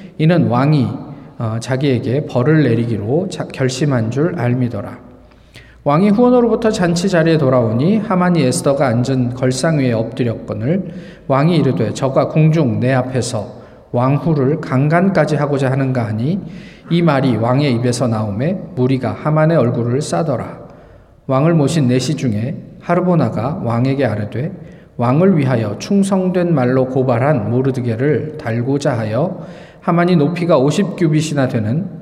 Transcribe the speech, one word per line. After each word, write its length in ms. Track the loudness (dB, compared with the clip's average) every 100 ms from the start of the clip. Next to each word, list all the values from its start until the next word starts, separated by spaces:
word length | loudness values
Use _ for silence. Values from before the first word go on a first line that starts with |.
| -16 0
이는 280 | 2 4 2
왕이, 400 | 2 2 2 0 -4 -12 -16 -18 -8
어, 160 | -6 -6
자기에게 640 | -4 -2 0 0 0 -4 -2
벌을 360 | 0 2 4
내리기로 640 | 4 2 0 -4 -2 -2 -2
자-, 200 | -6 -10
결심한 640 | -4 -4 0 0 0 0
줄 260 | 0 -2 0
알미더라. 720 | -2 0 -2 -4 -10 -12 -20 -20 -20 -20 -20 -20 -20 -8
왕이 260 | 0 2 4
후원으로부터 600 | 4 4 4 4 2 0
잔치 380 | 0 0 0 0
자리에 300 | 2 2 4
돌아오니 580 | 4 2 2 2 2 2
하만이 440 | 0 0 2 2
에스더가 460 | 2 0 0 0 2
앉은 440 | 0 0 0 -2
걸상 460 | -2 -2 0 0 0
위에 140 | 0
엎드렸거늘 1000 | 0 -4 -2 -4 -4 -6 -6 -2 -2 -4 -10 -16 -18 -2
왕이 280 | 2 4 2
이르되, 380 | 2 0 -2
"저가 340 | -2 -2 0 0
궁중 520 | 2 4 4 2 0
내 120 | 0
앞에서 720 | 0 0 -4 -4 -6 -8 -14 -20 -20 -6
왕후를 680 | -2 0 0 0 0 0 -2
강간까지 760 | -2 0 2 2 2 2 0 0
하고자 340 | 0 0 0
하는가?" 340 | 0 -2 -2
하니 360 | -2 -2 -2 -4 -6 -16 -18 -18 -2
이 100 | 0
말이 360 | 2 2 2 0
왕의 360 | 0 2 2 0
입에서 300 | 0 0 0
나오매 520 | -2 -2 -2 -2 -4 -6
무리가 380 | -2 0 0 -2
하만의 440 | -4 0 2 4 4
얼굴을 460 | 2 0 -2 -2
싸더라. 560 | -2 -2 -2 -4 -6 -12 -18 -20 -20 -20 -20 -20 -2
왕을 280 | 0 2
모신 340 | 2 2 2 2
내시 280 | 2 0 -4
중에 400 | -2 -2 -4 -8 -14 -18
하르보나가 800 | -2 0 2 2 2 0 -4 -4
왕에게 400 | -2 0 0 0
아뢰되, 480 | 0 -2 -4 -6 -6 -8 -16 -20 -20 -4
"왕을 400 | 0 4 4 4
위하여 400 | 2 0 -2 -6
충성된 760 | -2 0 2 0 0 0 0
말로 340 | 2 2 2 0
고발한 640 | 0 2 2 2 0 0
모르드게를 840 | 0 0 -2 -2 -2 0 0 -2 -8
달고자 600 | -6 -4 -2 -2 0 -2
하여 480 | -2 -2 -2 -4 -12 -18 -20 -10
하만이 360 | -2 2 4 4
높이가 420 | 2 0 2 4
오십 380 | 4 2 0 0
규빗이나 520 | 0 2 0 -2 -2
되는 400 | 0 -2 -2 -4 -8